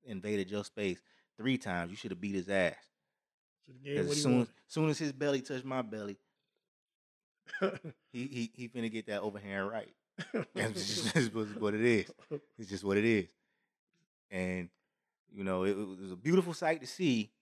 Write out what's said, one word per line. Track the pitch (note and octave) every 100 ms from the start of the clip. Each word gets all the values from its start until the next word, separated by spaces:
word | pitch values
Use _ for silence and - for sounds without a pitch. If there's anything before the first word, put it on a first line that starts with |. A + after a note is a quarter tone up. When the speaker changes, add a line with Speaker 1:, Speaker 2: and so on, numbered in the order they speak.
Speaker 1:
invaded | B2 G2 G#2 G#2 F#2
your | G#2 -
space | - G2 F2 _ _ _ -
three | A#2+ B2+
times? | G#2 F2 E2+
You | G#2
should | A2
have | F2+
beat | G2+ G2
his | F2+
ass." | G2 F2 - - _ _ _ _ _ _ _ -
Speaker 2:
Should've | B2+
gave | C#3 D3
Speaker 1:
'Cause | C#3+
Speaker 2:
what |
Speaker 1:
as | D3
Speaker 2:
he |
Speaker 1:
soon, | C#3+ B2
Speaker 2:
wanted. | A#2 - _
Speaker 1:
soon | D#3+ D#3
as | D3
his | D3+
belly | C3 D3 C#3
touched | - C3 C3
my | C3
belly, | A2+ G#2+ G#2 G2 _ _ _ _ _ _ _ _ _ _ _ _ - -
Speaker 2:
<laughs> | F#3+ - D#3+ - _
Speaker 1:
he, | B2 C3
he, | B2+ A2+
he | - A#2+
finna | B2 A2+
get | A2 G#2+
that | G2+
overhand | G#2 G2+ G2+ G2 G2
right. | A2 - - _ -
Speaker 2:
<laughs> | - A3+ - F#2+
Speaker 1:
That's | A2
just, | G#2 G2+ A2 A#2
that's | E3 A#2
just | A2 G#2 G#2
what | G#2+
it | G#2+
is. | A#2+ A2 F2+ - - D3 - -
It's | G2
just | G2
what | G2 G2+
it | A2+
is. | A2 E2+ _ _ _ _ _ _ _ _ _ _
And, | F#2+ F#2 F#2 F2 _ _ _ _ _ _
you | G2 F#2+
know, | F#2
it, | F#2+
it | G2+ G2+ F#2
was | F#2+
a | F2+
beautiful | D3 F#3 F3
sight | D#3+ D#3+ D#3+
to | C3
see. | - E3+ A#2 G#2 _